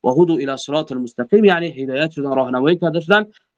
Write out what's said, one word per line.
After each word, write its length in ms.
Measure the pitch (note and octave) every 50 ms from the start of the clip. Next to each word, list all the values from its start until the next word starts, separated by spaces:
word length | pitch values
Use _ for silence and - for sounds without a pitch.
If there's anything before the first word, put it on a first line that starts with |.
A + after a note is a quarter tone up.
| -
و 60 | -
هدوا 260 | B2+ C#3+ F3+ E3+ E3
الی 220 | C3+ C#3 C#3 C3+ C3
صراط 340 | - - C#3+ D#3 D3+ -
المستقیم، 540 | C3 B2+ B2+ A#2+ _ - B2 A#2+ - G#3 G#3+
یعنی 220 | G3 F3+ E3+ E3+ E3+
هدایت 440 | D#3+ C3 C3+ C3 C3 C3+ D#3 D#3+
شدن، 240 | D#3+ D3 C#3 C#3 C3+
راهنمایی 420 | C3+ C3 B2 B2+ B2+ C3 D3+ F3+ E3+
کرده 220 | F3 E3 D#3 E3+
شدن 260 | D#3+ D#3+ G3+ G#3 G#3+ G#3 _ _ _ _ _